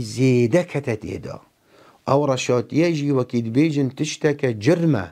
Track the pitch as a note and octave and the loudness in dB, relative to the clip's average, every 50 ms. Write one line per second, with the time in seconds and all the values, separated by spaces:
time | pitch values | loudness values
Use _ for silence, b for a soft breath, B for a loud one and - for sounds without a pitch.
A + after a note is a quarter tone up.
0 | A#2+ G#2+ G#2+ A#2 C3 C3 B2 A#2+ A#2+ A2 D3 F3+ F3 - - C#3+ - B2+ A2 - | -6 -6 -2 2 4 4 4 4 4 4 4 2 0 0 -6 -6 -4 -4 -6 -6
1 | - - G2 - - - - - - _ _ _ b b b b b b b b | -6 -10 -10 -10 -10 -12 -14 -16 -18 _ _ _ b b b b b b b b
2 | b - C3+ C#3+ D3 C3+ C3 B2+ - - B2 B2 A#2 - - D3 E3+ F3 E3 D3 | b 0 0 2 2 0 -2 -2 0 0 0 0 0 -2 0 0 0 0 0 -2
3 | C#3+ C#3+ C#3 B2+ B2 - B2 A#2+ A#2 A2+ A2+ C#3 D#3+ E3 C#3+ C#3+ C#3 B2 C3+ - | -2 -2 0 -2 -2 -2 -2 -4 -2 0 2 2 2 2 2 0 -2 -2 -2 -6
4 | D3+ D3+ - - - D3+ D3 D3 C3+ B2+ A2+ G#2 G2+ C#3+ F3+ E3+ E3 D#3+ C3+ G2+ | -6 -6 -4 -2 0 0 0 0 -2 -2 -2 0 2 2 2 4 4 2 2 0
5 | F2 D#2 | -2 -6